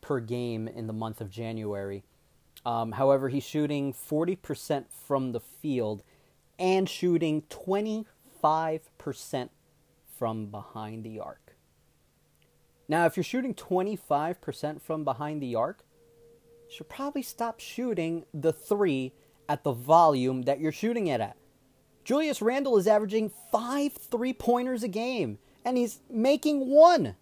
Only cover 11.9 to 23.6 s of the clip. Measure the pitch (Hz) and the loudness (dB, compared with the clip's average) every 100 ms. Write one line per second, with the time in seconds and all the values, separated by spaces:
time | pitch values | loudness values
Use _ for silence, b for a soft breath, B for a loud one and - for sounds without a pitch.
11.9 | _ _ _ _ _ _ _ _ _ _ | _ _ _ _ _ _ _ _ _ _
12.9 | 156 170 170 170 247 254 202 - 185 190 | 2 2 2 -4 -2 -4 -6 -2 0 0
13.9 | 208 - 143 156 175 - 147 151 151 - | -4 -2 -2 -2 -6 -10 -6 -6 -8 -6
14.9 | 160 143 120 147 151 135 117 127 202 _ | -4 -2 -4 -4 -6 -4 0 -2 -4 _
15.9 | _ _ _ - - _ - - - - | _ _ _ -20 -20 _ -20 -20 -18 -16
16.9 | - 277 285 254 - 233 - - - 247 | -8 -6 -4 -6 -6 -6 -6 -12 -4 -2
17.9 | 196 165 165 - 156 156 156 - 202 196 | 0 0 -2 -6 -2 0 0 -2 2 2
18.9 | 135 127 - b b - 147 - 120 123 | 2 -2 -10 b b -6 -2 -2 -4 6
19.9 | 165 165 139 127 131 123 139 156 151 220 | 8 8 6 2 0 0 0 -2 -2 -2
20.9 | 233 185 123 104 - _ _ _ _ _ | 0 0 0 -2 -8 _ _ _ _ _
21.9 | _ - 269 311 277 214 254 277 226 185 | _ 0 0 2 0 0 0 4 4 6
22.9 | 214 214 220 214 - - 220 | 4 4 -2 -2 -6 -2 -2